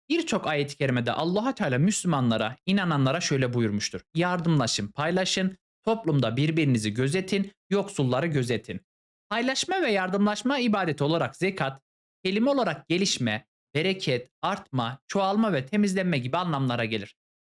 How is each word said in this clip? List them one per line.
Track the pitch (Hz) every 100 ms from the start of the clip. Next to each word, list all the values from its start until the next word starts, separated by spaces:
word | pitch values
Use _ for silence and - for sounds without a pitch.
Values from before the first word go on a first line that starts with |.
| -
Birçok | 330 330 214 -
ayet-i | 151 143 -
kerimede | 135 127 120
Allah | 113 160 185 240 262
Teala | 175 127
Müslümanlara, | 170 208 180 147 123 113 107 127 -
inananlara | 196 180 147 131 156
şöyle | 180 139 127
buyurmuştur: | 120 113 104 - 92 - 160
"Yardımlaşın, | 175 180 165 156 117 - 104
paylaşın, | - 151 180 185 - 185 190 _ _
toplumda | - 226 165 143 120 120
birbirinizi | 151 160 151 120 107
gözetin, | 104 131 170 190 202 196 - -
yoksulları | 196 196 - 131 123 170
gözetin." | 147 120 113 - 98 - _ _ _ _
Paylaşma | 214 247 262 - 381
ve | 311
yardımlaşma | 202 185 196 202 208 247 277
ibadeti | 247 208 180 143
olarak | 143 165 131 -
zekat, | 185 190 139 131 _ _ _ _
kelime | 185 196 247
olarak | 277 226 151 -
gelişme, | 170 196 - 120 107 - _ _ 143
bereket, | 175 190 - 127 - _
artma, | 165 202 - 131 117 127 -
çoğalma | 196 190 202 220
ve | 156 135
temizlenme | 214 208 190 180 151
gibi | 123 165
anlamlara | 185 143 135 120 117
gelir. | 110 98 - _ _